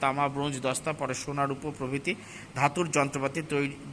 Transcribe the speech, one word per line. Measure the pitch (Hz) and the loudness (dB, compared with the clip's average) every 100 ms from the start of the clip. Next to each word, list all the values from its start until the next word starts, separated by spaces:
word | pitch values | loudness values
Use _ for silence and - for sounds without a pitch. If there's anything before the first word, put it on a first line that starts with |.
তামা, | 139 135 143 | 0 4 2
ব্রোঞ্জ, | 139 143 135 | 2 -2 0
দস্তা, | 131 127 - | 0 0 -2
পরে | 151 135 | -2 -2
সোনা, | 127 - 143 139 | -2 -4 0 0
রূপো | 139 151 - | 0 -4 -4
প্রভৃতি | 131 139 156 - - - - | -2 -2 -2 -4 -6 -14 -10
ধাতুর | - 143 147 175 | 2 2 4 2
যন্ত্রপাতি | 147 139 139 135 151 156 | 4 4 2 0 -2 0
তৈরি, | 147 139 139 - | 0 0 -2 -10